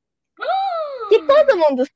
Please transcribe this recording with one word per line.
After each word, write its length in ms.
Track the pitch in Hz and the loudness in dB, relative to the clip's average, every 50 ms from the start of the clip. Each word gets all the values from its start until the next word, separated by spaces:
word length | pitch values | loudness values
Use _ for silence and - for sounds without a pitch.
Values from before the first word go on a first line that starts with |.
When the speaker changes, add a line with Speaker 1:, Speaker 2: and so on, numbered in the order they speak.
| _ _ _ _ _ _ _ - | _ _ _ _ _ _ _ -10
Speaker 1:
Ah! 680 | 427 587 740 762 784 784 698 659 622 587 554 508 453 403 | -6 -4 -4 -4 -4 -4 -6 -6 -8 -10 -10 -12 -4 0
Speaker 2:
Que 100 | 427 453 320 | 0 2 2
todo 320 | 539 554 622 571 554 453 359 | 4 4 4 4 4 2 2
mundo 280 | 320 302 277 254 254 - _ | 2 0 0 0 -4 -4 _